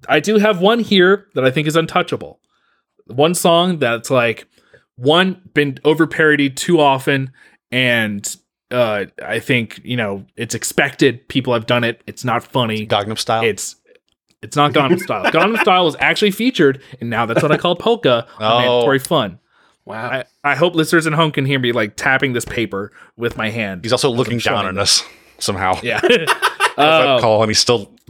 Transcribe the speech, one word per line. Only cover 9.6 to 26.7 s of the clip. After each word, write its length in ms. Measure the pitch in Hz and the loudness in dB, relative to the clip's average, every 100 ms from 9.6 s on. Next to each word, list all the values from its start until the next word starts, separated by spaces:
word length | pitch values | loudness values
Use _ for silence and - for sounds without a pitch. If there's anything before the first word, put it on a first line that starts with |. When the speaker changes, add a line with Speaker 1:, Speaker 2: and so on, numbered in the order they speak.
| 113 - | -2 -10
Speaker 1:
you 140 | - 120 | -8 -6
know, 280 | 107 98 95 - | -4 -6 -12 -12
it's 180 | 117 | -10
expected. 720 | 113 - - 139 - 143 117 - | -8 -6 -2 -2 2 0 0 -6
People 240 | 139 123 | -4 -2
have 140 | 117 110 | -2 0
done 160 | 120 | 0
it. 200 | 117 110 - | 0 -4 -12
It's 180 | - | -10
not 200 | 127 117 | -4 -4
funny. 420 | - 135 117 110 107 | -2 -2 -2 -4 -2
Speaker 2:
Gangnam 320 | 107 101 110 | -2 -2 -6
Style? 240 | - 113 | -2 0
Speaker 1:
It's, 300 | 113 98 - - _ _ _ _ _ _ | 0 -2 -8 -14 _ _ _ _ _ _
it's 160 | 113 147 | -8 0
not 160 | 147 | 2
Gangnam 280 | 147 139 180 | 2 2 0
Style. 240 | - 113 | 0 -4
Speaker 3:
<laughs> 80 | - | 0
Speaker 1:
Gangnam 260 | 160 185 226 | 2 2 2
Style 240 | 185 185 | 2 2
was 120 | 175 139 | 2 0
actually 320 | 143 165 208 | -2 0 0
featured, 500 | 190 233 - 151 131 - - | 0 -2 2 2 0 -6 -12
and 100 | 117 | -6
now 160 | 113 117 | -4 -2
that's 160 | 117 | 0
what 80 | 151 | 0
I 60 | 151 | 0
call 180 | 175 | 0
polka 520 | 175 - 233 147 117 - - | -2 0 0 2 2 0 -4
on 140 | 107 | 0
Speaker 2:
Oh. 60 | 120 | 2
Speaker 1:
Mandatory 400 | 123 123 117 135 | 2 2 2 0
Fun. 400 | 131 160 107 85 _ _ _ _ | 0 -2 -2 -6 _ _ _ _
Speaker 3:
Wow. 260 | - 110 117 | -16 -12 -8
Speaker 1:
I, 140 | 131 123 _ | -8 -10 _
I 100 | 143 | -4
hope 200 | 135 175 | 0 0
listeners 320 | 165 156 170 160 | 0 0 0 0
at 60 | |
home 180 | 156 160 | 0 0
can 120 | 147 | 0
hear 140 | 135 139 | -2 0
me, 140 | 123 | -2
like, 240 | 120 107 - | -2 -2 -4
tapping 380 | - 131 139 | -2 0 0
this 100 | 120 | -4
paper 480 | - - 110 98 101 - - - | -6 -4 -4 -6 -10 -14 -20 -8
with 200 | 117 - | -6 -4
my 140 | 110 | -6
hand 340 | 113 104 92 | -4 -6 -6
Speaker 2:
He's 80 | 107 | -2
also 160 | 120 143 | 0 2
Speaker 1:
as 40 | |
I'm 60 | 117 | 0
Speaker 2:
looking 140 | 127 120 | -2 -2
down 20 | |
Speaker 1:
showing 260 | 107 101 95 | -2 -2 -2
Speaker 2:
on 60 | 95 | -2
Speaker 1:
them. 60 | |
Speaker 2:
us 200 | 98 - - - _ - | 0 0 -2 -16 _ -10
somehow. 420 | - 95 95 92 | -6 -2 -2 -2
Speaker 1:
Yeah. 180 | 120 107 | -2 -2
<laughs> 40 | 370 | 2
Speaker 2:
Wake-up 720 | 233 160 - - - - | 2 2 -2 -2 -2 -2